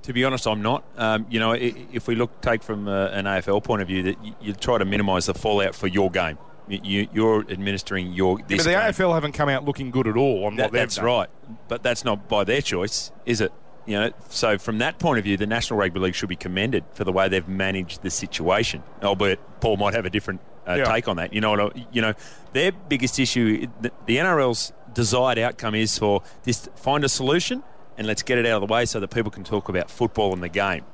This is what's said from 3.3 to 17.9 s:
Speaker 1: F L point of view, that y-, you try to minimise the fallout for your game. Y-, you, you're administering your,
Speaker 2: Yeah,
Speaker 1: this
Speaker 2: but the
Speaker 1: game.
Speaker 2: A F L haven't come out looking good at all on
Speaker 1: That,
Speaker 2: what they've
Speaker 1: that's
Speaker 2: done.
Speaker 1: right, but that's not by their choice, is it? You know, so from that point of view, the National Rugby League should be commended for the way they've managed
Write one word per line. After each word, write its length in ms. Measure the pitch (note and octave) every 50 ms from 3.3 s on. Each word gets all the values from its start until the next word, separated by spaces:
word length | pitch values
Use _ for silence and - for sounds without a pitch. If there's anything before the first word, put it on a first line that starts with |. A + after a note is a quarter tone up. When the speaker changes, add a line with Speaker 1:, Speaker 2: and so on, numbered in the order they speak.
| G2 F#2+
Speaker 1:
F 100 | F2+ -
L 100 | G2 G#2
point 220 | - - A#2 G#2
of 60 | G2 F2
view, 160 | F#2+ F#2+ F2+
that 180 | F#2 F#2+ -
y-, 120 | - - - -
you 140 | - G#2 G2+
try 240 | - - B2+ B2 A2+
to 80 | G2
minimise 400 | G2 G2+ G#2 G#2 G2 F#2 F2+ F2
the 80 | - F2+
fallout 420 | - - A2 G#2 G2+ G2 F#2+ -
for 120 | - - F#2+
your 220 | F#2 G2+ G2 F#2
game. 280 | E2+ F#2 F2 D#2+ D#2 - - - - - - -
Y-, 100 | G2 F#2+
you, 260 | - F#2+ G2 G2+ G2+ G2
you're 340 | - G#2+ A2 A2+ A2 G#2 G2+ -
administering 640 | F#2+ F#2 G2+ G2+ G2 F#2+ - - G2+ F#2+ F2+ F2+ F2
your, 260 | F2+ F#2+ F#2 F#2 G#2+
Speaker 2:
Yeah, 60 | A2+ -
Speaker 1:
this 100 | G2 G2
Speaker 2:
but 40 | D#3+
the 60 | D#3+
Speaker 1:
game. 80 | F3 F#3+
Speaker 2:
A 40 | A3+
F 140 | A3 - -
L 120 | F#3+ F3+ E3+
haven't 200 | D#3+ D3 D3 C3+
come 160 | - D3+ C#3+
out 160 | C#3 C3 C#3+
looking 260 | C#3+ C3+ - C#3 B2+
good 160 | A#2+ B2+ A#2+ A2
at 80 | G#2+
all 300 | A#2 C3+ C#3 A#2+ F#2+ F#2+
on 100 | G#2 G#2
Speaker 1:
That, 80 | A2+ B2+
Speaker 2:
what 60 | G#2
they've 100 | G#2+ A#2+
Speaker 1:
that's 140 | A2+ A2+ -
Speaker 2:
done. 100 | G2+ G#2+
Speaker 1:
right, 240 | A#2+ B2 A2+ F#2 - - - - - - - - -
but 160 | A#2 A#2+ -
that's 220 | B2+ A#2+ - -
not 240 | A#2+ G#2+ G#2 G2 -
by 140 | A2 G#2 G2
their 160 | F#2 A#2 C#3
choice, 500 | C#3+ - A2 F2+ F#2 A2 - - - - - - -
is 160 | - A#2+ G#2
it? 100 | A2 - - - - - - - -
You 140 | - G#2+ G2+
know, 120 | G#2+ - - - - -
so 280 | - - - A2+ G#2 G2
from 200 | - - A2 G#2+
that 220 | A#2+ D3+ D#3 -
point 180 | - E3+ C#3 A#2
of 60 | F#2+
view, 100 | G#2 G2
the 120 | F#2 G#2 G#2
National 320 | A2+ A#2 A2 - A#2+ G#2
Rugby 200 | G2 F#2+ E2+ F#2+
League 160 | F#2+ F#2 F2+
should 140 | - - G2
be 60 | F2+
commended 500 | - - F#2 F2+ F#2+ G2+ A#2+ - F#2 D#2 - -
for 100 | - G#2+
the 80 | F#2
way 160 | F#2 F#2+ F#2+ G2
they've 200 | F#2+ F#2 E2+ F2
managed 560 | F#2+ F#2+ G2 F#2+ F#2+ F#2+ F#2 E2